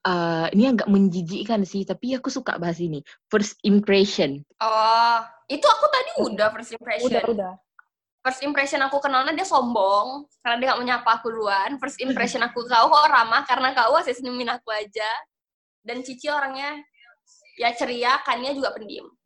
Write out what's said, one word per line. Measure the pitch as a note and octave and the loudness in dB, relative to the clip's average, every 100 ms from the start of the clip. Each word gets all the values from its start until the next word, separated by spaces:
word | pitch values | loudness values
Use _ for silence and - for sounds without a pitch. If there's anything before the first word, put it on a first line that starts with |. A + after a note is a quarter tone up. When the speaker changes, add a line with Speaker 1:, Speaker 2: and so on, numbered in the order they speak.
Speaker 1:
Eh, | F#3+ F3+ E3+ E3 E3 | -2 -2 0 -2 0
ini | G3 C4 | 2 4
agak | A3+ G3 | 2 2
menjijikkan | G3+ G3 F3 E3 G3 G#3+ A3 | 4 4 0 -6 -8 -4 -2
sih, | F#3+ G3 | -2 -4
tapi | G3 F#3+ B3 C4 | -6 -6 -6 -6
aku | C4+ | -6
suka | C4 C4 - | -6 -6 -4
bahas | E3+ E3 | -4 -4
ini. | E3+ D3 - - _ | -6 -6 -12 -20 _
First | G#3+ G#3 - | -2 -2 -4
impression. | G#3+ G3+ G3+ G3 G3 - D3+ C#3 D3 _ | 2 2 4 4 4 2 -2 -2 -12 _
Speaker 2:
Oh, | A3 A3 A3 A3+ A#3 A#3 - - _ | 0 2 4 4 4 2 -2 -16 _
itu | D4 | 0
aku | C5 A#4 D5+ | 4 4 4
tadi | C5+ B4+ E5 | 2 -2 -2
Speaker 3:
Udah. | - | -4
Speaker 2:
udah | G3 G#3+ | 0 0
first | - A#3+ | -2 -14
impression. | A3+ - G#3+ B3 | -14 -6 -2 0
Speaker 3:
Udah, | A#3 A3+ | 0 0
udah. | G#3+ F#3 F#3+ _ _ _ _ _ _ | -2 -4 -10 _ _ _ _ _ _
Speaker 2:
First | C4 B3+ | -6 -4
impression | C#4 C#4+ C#4 D4 | -4 -2 0 0
aku | C4+ C#4 | 0 0
kenalnya | C#4 C4 C4+ | 0 0 0
dia | D#4+ | -2
sombong, | F#4+ D#4 A#3+ A#3 F#3+ G3+ B3+ C#4 D4 _ | 2 2 2 2 2 2 0 -6 -14 _
karena | A#3+ A#3+ | -4 -2
dia | C4 | 0
nggak | A#3 | -2
menyapa | B3 A#3+ - | 0 0 2
aku | A3+ A#3 | 0 -2
duluan. | A3+ G#3 G3 G3+ C#4 | -4 -2 -2 -2 -6
First | C4+ - | -8 -6
impression | C4 B3+ A#3+ B3+ | -4 -2 -2 -2
aku | A#3 A#3+ | -4 -4
kau | A#3+ A#3 D4 | 2 4 6
kok | D4+ D4+ | 6 6
ramah, | C4+ A3+ A#3 | 4 4 0
karena | C#4+ B3 C4 | 2 0 2
kau | C4+ A#3 | 2 4
masih | D4+ D4+ | 4 2
senyumin | B3+ B3+ B3 A#3 | -6 -6 -6 -4
aku | A#3+ A3+ | -6 -6
aja. | G#3+ G#3 A3 G#3+ A#3+ - _ _ _ _ _ | -6 -6 -8 -6 -6 -12 _ _ _ _ _
Dan | G#3+ B3 | -10 -10
Cici | C4 B3+ D4 | -10 -8 -4
orangnya | D4 C4+ C4 C#4+ D4+ D4 _ _ _ _ _ _ | -2 -4 -6 -8 -10 -16 _ _ _ _ _ _
ya | - A#3 | -4 -4
ceria, | A#3 C4 A#3+ A#3+ C#4 | -2 -6 -2 0 0
Kania | C4+ A#3+ B3+ | 0 -4 -4
juga | C#4 A#3+ | -4 -4
pendiam. | G3+ G#3+ - - _ | -6 -14 -16 -18 _